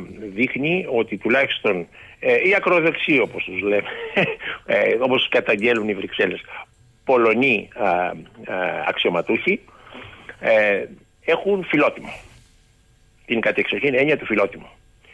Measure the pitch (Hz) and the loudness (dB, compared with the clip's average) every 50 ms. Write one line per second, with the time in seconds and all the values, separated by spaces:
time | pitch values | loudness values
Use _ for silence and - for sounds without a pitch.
0 | 90 - 92 101 107 101 92 104 127 123 - 123 143 160 175 185 175 - 135 117 | -4 -10 -12 -12 -12 -8 -2 -2 -2 0 0 -2 -2 0 0 -2 -2 0 0 0
1 | 107 - 107 92 - 110 123 135 135 123 - - - 110 95 87 85 - - - | 0 -2 -4 -4 -2 0 2 2 0 0 -2 -2 0 0 0 0 -4 -8 -14 -20
2 | - - - - - 127 120 - - 185 202 196 - 185 180 170 156 165 - - | -20 -20 -16 -4 0 2 2 4 4 2 2 2 2 2 2 4 4 2 0 0
3 | - - 151 127 104 87 - - - - 92 90 95 101 104 101 - - - - | 0 2 2 2 2 0 -2 -8 -8 -6 -6 -2 0 2 2 2 0 -2 -8 -10
4 | - - - 202 160 - 107 - - - - - - - 113 104 104 101 107 113 | -10 -4 -2 -2 0 0 -4 -6 -8 -10 -10 -10 -4 0 0 2 4 2 2 2
5 | 127 127 127 123 113 - - 123 - - 110 101 107 120 120 110 107 107 98 95 | 2 2 2 0 0 2 0 0 2 2 0 2 2 2 2 2 0 -2 -2 -4
6 | 98 - - - 104 90 87 - - - - - - - _ _ _ _ _ _ | -6 -6 -2 0 0 0 -2 -6 -12 -16 -18 -18 -18 -20 _ _ _ _ _ _
7 | _ - 131 120 117 110 110 117 139 135 113 98 92 - - 123 110 95 87 90 | _ 2 4 4 6 4 4 4 4 2 2 0 -2 -6 -6 -2 0 2 2 2
8 | 90 87 85 82 78 - - 110 - - 104 92 90 85 82 82 80 - 95 - | 0 -2 -4 -8 -14 -18 -20 -16 -12 -8 -4 -2 -2 -2 -2 -2 -4 -4 -2 0
9 | - 104 87 85 82 - 82 - - 170 202 - - - - - - - - - | 0 0 0 0 0 0 -2 0 0 -2 -2 -2 -4 -14 -20 -20 -20 -20 -20 -18
10 | - - - - - - - - - - 113 107 107 104 101 95 - - - - | -18 -18 -20 -20 -20 -20 -14 -4 0 2 4 4 4 4 2 0 -2 -6 -12 -20
11 | - _ _ _ _ - 165 165 - 196 202 190 165 - - 147 139 117 - 120 | -20 _ _ _ _ 0 0 0 2 0 0 0 0 0 2 2 2 2 0 -4
12 | - - - - - - - - - _ _ _ _ _ _ _ _ _ _ _ | -12 -16 -16 -18 -20 -20 -20 -20 -20 _ _ _ _ _ _ _ _ _ _ _
13 | _ _ _ _ _ - 120 113 - 107 104 - 98 - 107 101 131 143 127 127 | _ _ _ _ _ -4 -4 0 0 0 0 0 -2 -2 -4 -2 -2 0 2 2
14 | 143 156 143 135 - - 110 104 98 98 - - - - - _ _ _ _ _ | 2 2 0 0 -2 -2 0 0 0 0 -2 -10 -18 -20 -20 _ _ _ _ _
15 | - - | -20 -20